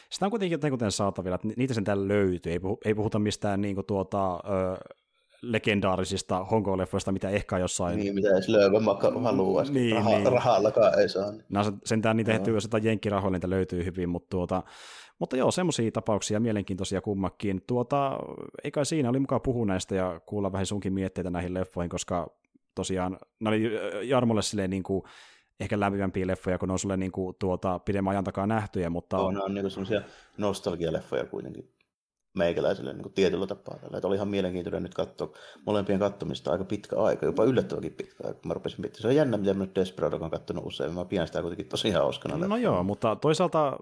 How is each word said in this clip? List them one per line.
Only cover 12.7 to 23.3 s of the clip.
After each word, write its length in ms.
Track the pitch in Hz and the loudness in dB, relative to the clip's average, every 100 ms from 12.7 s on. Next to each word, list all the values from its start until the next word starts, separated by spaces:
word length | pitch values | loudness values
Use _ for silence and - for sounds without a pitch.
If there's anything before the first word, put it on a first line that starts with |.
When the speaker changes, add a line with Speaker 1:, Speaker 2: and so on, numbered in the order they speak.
| 113 | 2
Speaker 1:
jenkkirahoilla 520 | 110 107 104 101 98 90 | 2 2 0 0 0 0
niitä 140 | 90 | 0
löytyy 360 | 95 90 90 90 | 0 0 -2 -4
hyvin, 240 | 90 87 | -2 -2
mut 200 | 87 - | -4 -4
tuota, 340 | 92 87 92 - - - - - - | -4 -2 -2 -4 -14 -20 -20 -20 -8
mutta 180 | 175 262 | -4 0
joo, 140 | - | 2
semmosia 400 | - 180 131 113 | 2 0 0 -2
tapauksia 480 | 113 - 101 - 107 | -2 0 0 0 0
mielenkiintoisia 600 | 117 104 92 92 92 95 | 0 0 -2 -6 -4 -4
kummakin. 600 | 107 98 90 - 104 92 - | -2 -2 -2 -2 -4 -2 -2
Tuota, 520 | 123 120 143 139 - - - - - | -2 0 0 0 -4 -8 -12 -14 -10
ei 80 | 143 | -4
kai 140 | 151 131 | -2 0
siinä, 240 | 160 120 | 2 2
oli 100 | 135 | 0
mukava 200 | 139 123 | 0 0
puhua 260 | 139 120 104 | 0 0 0
näistä 300 | 92 - 95 | 0 0 0
ja 260 | 92 85 - | -2 -4 -6
kuulla 260 | 104 98 | -4 -2
vähän 140 | 95 92 | -2 -2
sunkin 280 | 101 98 | -2 -2
mietteitä 360 | 95 95 - 90 | -2 -2 -4 -4
näihin 240 | 87 90 | -4 -2
leffoihin, 360 | 92 92 87 85 | -4 -4 -4 -4
koska 380 | 87 - 87 78 - _ _ _ - | -4 -4 -4 -4 -12 _ _ _ -6
tosiaan 420 | 92 92 92 95 - | -2 -2 -2 -6 -14